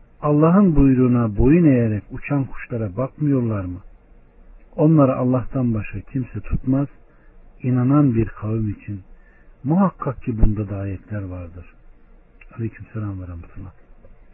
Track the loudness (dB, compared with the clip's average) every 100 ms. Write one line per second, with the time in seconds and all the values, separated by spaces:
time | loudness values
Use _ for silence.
0 | _ -6 0 4 4 6 4 6 4 6
1 | 4 2 0 2 4 6 6 4 2 -2
2 | -6 -12 -6 -4 -4 -8 -10 -8 -6 -6
3 | -8 -4 -2 0 0 -4 -6 -10 -14 -20
4 | _ -20 -20 _ -20 -20 -12 0 4 6
5 | 4 2 0 -2 -2 -4 -2 -4 -6 -10
6 | -10 -8 -8 -10 -6 -4 -2 -2 -2 -8
7 | _ _ _ -20 -20 -10 -4 0 2 4
8 | 4 2 -2 -4 -6 -4 -4 -6 -10 -14
9 | -14 -20 _ _ _ -10 -2 2 0 -2
10 | -8 -8 -6 2 4 4 -4 -6 -6 -8
11 | -10 -10 -10 -12 -14 -18 -20 _ -20 -20
12 | _ -20 _ -20 -20 -10 -10 -10 -14 -10
13 | -10 -10 -12 -14 -16 -16 -18 -18 -20 -20
14 | -20 -20 -20